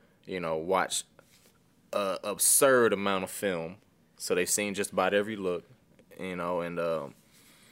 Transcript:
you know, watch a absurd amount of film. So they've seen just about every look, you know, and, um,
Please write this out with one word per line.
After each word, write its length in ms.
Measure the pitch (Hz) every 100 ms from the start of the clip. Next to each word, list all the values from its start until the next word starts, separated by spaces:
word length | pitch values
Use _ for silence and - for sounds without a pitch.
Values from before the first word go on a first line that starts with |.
| _ _ -
you 140 | 92
know, 160 | 85 80
watch 460 | 85 92 78 - - _ _ - _ _ _ _ _
a 240 | - 98 92
absurd 680 | 104 92 - - 139 127 113
amount 300 | 98 101 95
of 60 | 92
film. 440 | - 101 87 82 98 _ _ _ -
So 180 | - 90
they've 140 | 90
seen 240 | - 104
just 180 | 98 98
about 220 | 95 92
every 220 | 101 104 107
look, 300 | 92 87 - - _ - _ -
you 160 | 92 90
know, 260 | 87 90
and, 180 | 85 85
um, 360 | 85 80 71 - _ _ - - -